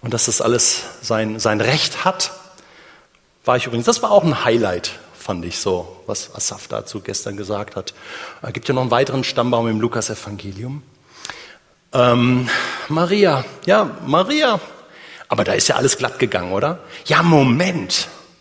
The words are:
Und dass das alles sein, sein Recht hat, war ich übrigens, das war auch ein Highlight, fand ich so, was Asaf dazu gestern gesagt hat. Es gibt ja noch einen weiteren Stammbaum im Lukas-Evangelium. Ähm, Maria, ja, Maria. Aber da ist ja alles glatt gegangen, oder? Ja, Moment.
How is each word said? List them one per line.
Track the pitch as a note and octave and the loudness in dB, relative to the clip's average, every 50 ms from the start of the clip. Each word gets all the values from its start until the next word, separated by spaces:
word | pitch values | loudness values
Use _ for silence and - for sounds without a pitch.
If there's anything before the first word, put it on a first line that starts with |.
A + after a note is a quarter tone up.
Und | - A#2+ A#2+ | -6 -4 0
dass | A2+ - | 2 2
das | - A2+ - | 2 2 2
alles | - A2+ A#2+ A#2+ - - - - - - - - - | 2 2 4 4 4 2 2 0 -4 -10 -16 -12 -4
sein, | - A2+ A2 A2 G#2+ A2 A2 | -2 0 0 0 -2 -4 0
sein | G#2+ A2+ G#2+ G#2 | 0 2 2 2
Recht | G#2 A2 C#3 D#3 - - - - - | 2 2 2 0 0 -2 -4 0 0
hat, | F3+ F#3+ F#3+ - - - - - - - - - - - - - - - - _ _ _ _ _ _ _ _ _ | 0 0 0 -4 -4 -4 -12 -20 -20 -20 -20 -20 -20 -20 -20 -20 -20 -20 -20 _ _ _ _ _ _ _ _ _
war | - A#2+ | 0 0
ich | B2 - | 2 0
übrigens, | C3 A2+ A#2 A#2+ | -2 -4 -2 2
das | A#3+ A#3 - - | 2 2 2 2
war | G#3+ | 4
auch | G#3 G3+ E3 | 4 4 6
ein | E3 C#3 - - | 4 0 2 2
Highlight, | B2+ A2+ A#2+ A2+ G2 F2+ F2 - - - - - - - - | 2 2 2 2 2 -2 -2 -6 -8 -10 -10 -20 -20 -20 -16
fand | - - G2+ F2 E2+ | -8 -6 -6 -6 -6
ich | F2 E2 - | -8 -8 -4
so, | - G#2 F#2 F2+ E2+ F2 F2+ - - | -2 -2 -2 -2 -4 -8 -16 -20 -10
was | - G#2+ - - - - | -8 -8 -8 -8 -10 -6
Asaf | - A2 - G#2+ G2+ - - | -4 -4 -4 -4 -8 -12 -8
dazu | - G#2+ G#2 - - G#2+ | -8 -8 -8 -8 -12 -12
gestern | F#2 - G2+ - - G2+ G2+ | -10 -6 -6 -6 -6 -6 -8
gesagt | G2 G#2 F#2+ G#2+ G2+ G#2 - - | -8 -6 -6 -6 -6 -6 -8 -10
hat. | G2 F#2+ - - - - - - - - - - - - | -10 -10 -10 -14 -16 -18 -16 -14 -14 -14 -14 -16 -12 -12
Es | - - | -8 -8
gibt | A#2+ - - | -8 -4 -2
ja | C3+ | 0
noch | B2+ B2+ | 0 0
einen | B2 | 2
weiteren | A#2+ A#2+ C#3 - C3+ C3+ B2 | 2 2 2 2 0 -4 -4
Stammbaum | - - - A#2+ B2 B2 A#2 A#2 A#2 | -2 -2 -2 0 2 2 2 2 0
im | A2 A2 | 0 0
Lukas-Evangelium. | A2 A#2+ - A#2 A2 - A2 - - G#2+ G#2 F#2+ F2 G2+ F#2+ F#2+ A2 B2 C3+ D3 C3 - _ _ _ _ - - - - - - - - - - _ _ _ _ _ _ - | 0 0 0 -2 -2 -2 -4 -6 -8 -12 -12 -12 -12 -12 -12 -10 -10 -10 -10 -12 -14 -16 _ _ _ _ -20 -18 -14 -14 -14 -14 -16 -20 -20 -20 _ _ _ _ _ _ 2
Ähm, | C3+ B2 B2 A#2+ A#2+ A#2+ B2 B2+ B2 B2+ A#2 - - - - - - - - | 4 4 6 6 4 4 4 2 2 0 0 -2 -2 -2 -6 -8 -10 -6 -4
Maria, | D3+ D#3+ F3 E3 F#3+ G#3 G3+ F3+ D3 C3 B2+ - - - - | 0 0 2 2 4 4 4 4 4 0 -2 -6 -12 -8 0
ja, | F3 F#3+ A3 G#3 C#3+ G#2+ - - | 2 4 4 4 0 -4 -8 -4
Maria. | C3 C#3+ E3+ F#3+ G#3 D4 D4+ D4+ C4 A3 F#3 - - - - - - - - - - - - - _ | 0 2 2 2 2 0 2 2 2 0 0 -4 -8 -18 -20 -20 -20 -20 -20 -20 -20 -20 -20 -6 _
Aber | - - A2+ | -2 0 0
da | - G2+ | 0 2
ist | - - - | 2 2 2
ja | C#3 | 2
alles | - B2 C3+ - - | 2 2 2 0 0
glatt | B2 A#2+ - - | -2 -4 -2 -2
gegangen, | C3 A#2 - F2+ F2+ F2+ F#2 | -2 0 0 -2 -2 -2 -2
oder? | G2 G2+ D3 F3 - - - - - - | 0 0 -2 -2 -4 -10 -18 -20 -16 -4
Ja, | - D3+ D3+ E3 | 0 2 4 6
Moment. | E3+ E3 D3 C3+ C3 A#2 C3+ F3 F#3+ F3+ E3+ G2 F2+ - - - - - - - - _ _ | 6 6 6 6 6 4 2 2 0 -2 -4 -4 -2 -2 -4 -4 -4 -10 -20 -20 -20 _ _